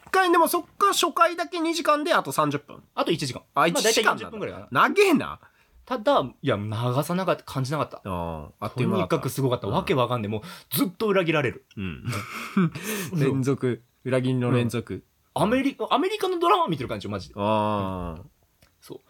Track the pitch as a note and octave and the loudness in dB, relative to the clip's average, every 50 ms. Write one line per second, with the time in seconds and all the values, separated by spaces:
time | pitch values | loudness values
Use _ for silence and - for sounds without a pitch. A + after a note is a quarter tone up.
0 | - - - F#4+ F#4 F4+ E4+ F4 D#4+ D4+ - F4 - - _ - G4+ G4+ F#4+ - | -4 0 2 2 4 6 6 6 6 4 4 0 -4 -6 _ 2 2 2 4 4
1 | F4 E4+ - F4+ E4+ E4 E4+ E4+ E4+ - - E4+ D#4 E4 E4 E4+ C#4+ D4+ D4+ D4 | 2 2 2 4 2 2 2 0 -6 -6 -4 -2 -2 -2 -2 0 0 2 2 2
2 | D4+ F4 D4 G3 - C#3+ - - D3+ D3 C#3 C#3+ - - - - - _ _ - | 2 2 2 0 0 0 0 0 0 0 0 -2 -6 -10 -20 -20 -20 _ _ -4
3 | C#4 - F3 D3 D3+ B2+ - - - _ - - D3+ F3 F3 - G3+ G#3+ - - | -2 0 0 -2 -2 -4 -6 -8 -12 _ 0 2 2 2 2 2 2 2 2 2
4 | - - - - - - - G#3+ F3 G#2+ F2+ F#2 G#2 - A#2+ C#3+ G3 C4 D#4+ G4 | 2 2 0 -2 -4 -10 -10 -8 -8 -8 -8 -10 -8 -2 2 2 2 4 4 4
5 | G#4 G4 D#4 G#3 G2+ C#2+ D2+ - - - _ _ _ _ _ _ _ - B3+ A#3+ | 4 6 4 2 2 -2 -6 -10 -14 -20 _ _ _ _ _ _ _ -8 -8 -2
6 | G#3 C#4+ C#4 A3 C#3 A#2+ - _ - C3+ A2+ G2+ G#2 A2 G#2+ A2 A#2+ B2 B2 C3+ | 2 2 2 2 2 0 -4 _ -2 -2 -2 0 -2 -4 -4 -2 -2 0 0 0
7 | D3+ - F3 F3+ F#3+ E3+ D3+ - - - - C#3 C3 B2 D#3+ D3 C3 - - - | 0 0 -2 -2 0 0 -2 -2 -4 -8 -6 -4 -4 -2 -2 -4 -4 -4 -8 -10
8 | - G#2 F#2 F2 E2+ E2+ E2 D#2 D2 - - - G#2 G#2+ - B2+ B2 A#2 A2 A2 | -8 -6 -4 -4 -4 -4 -6 -8 -10 -12 -12 -10 -10 -6 -4 -2 0 0 2 0
9 | - - E3 D3 - C3+ - - C3 C3 A#2+ A2+ - G2+ A#2 F3+ F#3 - F3+ C3 | 0 0 0 0 0 -2 -2 -2 0 0 0 0 -2 -2 -2 -2 0 0 2 2
10 | A#2+ A2+ B2 A#2+ G#2+ G2+ A2 G#2 - - - - - - - B3 C#4 F#3 - - | 2 2 0 -2 -2 -2 -4 -4 -6 -10 -16 -18 -10 -6 -2 0 0 -2 -2 -2
11 | A3+ G#3+ F#3+ F#3+ F#3 D#3+ D#3+ D3+ C#3+ D3 D3 - - _ _ - F#2+ F#2 D2+ B1 | 0 2 2 2 2 2 2 2 0 0 -2 -6 -10 _ _ -10 -8 -8 -8 -8
12 | - A#2+ A#2 G#2 G#2 - - - - - - G3 F3+ D3+ - D#3 F3+ G#3 A3 G3+ | -6 -6 -6 -6 -6 -8 -12 -12 -12 -4 0 2 2 2 0 -4 -6 -6 -6 -6
13 | F#3 C3+ F#3 D#3 C#3+ C3+ C3 C3+ B2+ C3+ C#3 - - B2 A2+ - - _ _ _ | -6 -4 -2 0 0 2 2 2 0 0 0 0 0 -2 -2 -4 -8 _ _ _
14 | - B2+ C3 C3 B2+ C3 C3 B2+ A#2+ B2 - A#2+ A#2+ A2+ A2+ A#2+ G#2+ - F#2+ F#2+ | -4 -2 0 0 2 2 0 0 2 2 2 2 2 0 -2 -4 -6 -6 -8 -10
15 | - _ _ _ _ _ - C3+ E3 G#3 B3 C4 C4+ C#4 - - A3 - - B3 | -12 _ _ _ _ _ -2 0 0 2 2 2 0 0 -2 -4 -2 0 2 2
16 | D#4+ F#4+ A4 G#4+ F#4+ F#4 F#4 E4+ E4+ F4 G#4 F#4 E4 A#3+ E3 B2 A#2+ G#2+ A2+ G#2 | 2 0 -2 -2 -2 -2 0 2 2 4 4 4 2 0 -2 -2 -4 -4 -6 -6
17 | - G2+ G#2 G2 - - - G2+ G2+ G#2 A2 G#2+ G#2+ G#2+ G#2+ G2+ F#2+ F#2+ F#2 F#2 | -6 -6 -6 -6 -8 -8 -6 -2 0 2 2 2 2 0 0 -2 -2 -2 -4 -6
18 | F2+ E2+ D#2+ D#2+ G#2 - _ _ _ _ _ _ _ _ _ _ - - - - | -6 -8 -8 -10 -14 -18 _ _ _ _ _ _ _ _ _ _ -20 -18 -18 -18
19 | _ _ | _ _